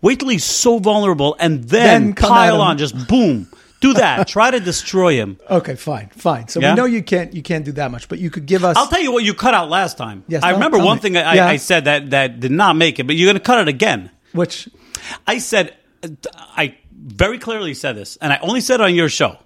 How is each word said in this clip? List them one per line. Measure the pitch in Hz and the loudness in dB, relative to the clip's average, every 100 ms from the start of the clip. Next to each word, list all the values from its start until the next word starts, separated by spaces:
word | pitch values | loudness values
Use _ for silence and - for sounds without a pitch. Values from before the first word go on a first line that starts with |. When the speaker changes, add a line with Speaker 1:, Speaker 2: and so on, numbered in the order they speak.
Speaker 1:
Wait | 185 262 | 2 0
till | 269 | -2
he's | 220 | -2
so | - - 247 233 | -2 0 2 2
vulnerable | 196 214 202 165 139 151 | 2 2 2 0 0 0
and | 165 151 | -2 -2
then | 117 196 233 175 | 0 2 4 4
Speaker 2:
Then | 214 | 2
come | 196 208 | 0 4
at | |
Speaker 1:
pile | 240 226 - | 6 6 4
Speaker 2:
him. | |
Speaker 1:
on, | 196 151 | 2 0
just | 147 120 123 | -2 -6 0
boom. | 254 214 123 90 - _ _ | 2 2 0 -6 -16 _ _
Do | 269 | 2
that. | 262 208 131 190 | 4 2 2 -2
Speaker 2:
<laughs> | 202 | 2
Speaker 1:
Try | 233 | 2
to | 254 | 2
destroy | 180 160 - 190 180 139 | -2 -6 -4 0 2 2
him. | 104 95 - | -2 -8 -2
Speaker 2:
Okay, | 180 160 | -2 -2
fine, | 131 - 135 101 - | -10 -8 -10 -10 -6
fine. | 139 123 113 | -4 -4 -6
So | - | -2
Speaker 1:
Yeah? | 139 | 2
Speaker 2:
we | 202 | 2
know | 254 | 2
you | 233 | -2
can't, | 175 180 170 | -2 -4 -4
you | 180 | -10
can't | 143 160 147 | -6 -6 -6
do | |
that | 139 139 | -6 -8
much, | 120 - | -8 -12
but | 170 | -8
you | 175 | -8
could | 170 143 | -8 -2
give | 185 | 0
us | 180 170 | 2 2
Speaker 1:
I'll | 277 | 2
tell | 349 | 0
you | 311 | 0
what | 240 | 0
you | 214 | -2
cut | 202 226 | 0 0
out | 226 165 | 0 0
last | 170 185 - | -2 -2 -6
time. | 117 101 - | -12 -12 -8
Speaker 2:
Yes, | 160 | -2
Speaker 1:
I | 165 | 0
Speaker 2:
tell, | 185 | 0
Speaker 1:
remember | 311 233 | 2 2
Speaker 2:
tell | 180 | 2
Speaker 1:
one | 220 | 2
Speaker 2:
me. | |
Speaker 1:
thing | 208 180 | 0 -2
I, | 160 | 2
Speaker 2:
Yeah. | 165 180 | 4 4
Speaker 1:
I | 147 | 0
said | - 175 | 0 0
that, | 147 147 139 | 2 -2 0
that | 139 135 120 | -2 -2 -4
did | 123 | -2
not | 147 202 | 2 2
make | 160 165 - | 4 0 0
it, | 131 | -4
but | 160 | 2
you're | 180 | 2
gonna | 196 | 2
cut | - 247 | 2 2
it | 175 | 2
again. | 131 214 123 90 _ _ | 0 -2 -2 -6 _ _
Speaker 2:
Which? | 170 170 - - _ _ - - - - | -4 -4 -6 -18 _ _ -18 -16 -10 -4
Speaker 1:
I | 240 | -4
said, | - 214 170 - _ _ 175 151 - - - - | -2 -2 -2 -6 _ _ -18 -14 -16 -16 -14 -6
I | 147 - _ | -6 -6 _
very | - 139 101 190 240 | -20 -20 -4 -2 -2
clearly | - 226 185 | -8 -8 -8
said | 135 143 107 | -8 -8 -8
this, | 95 - | -12 -8
and | 156 | -2
I | 143 | -2
only | 165 247 | 0 -2
said | 226 254 | 0 2
it | |
on | 190 | 2
your | 175 165 | 2 0
show. | - 131 82 | 0 -2 -4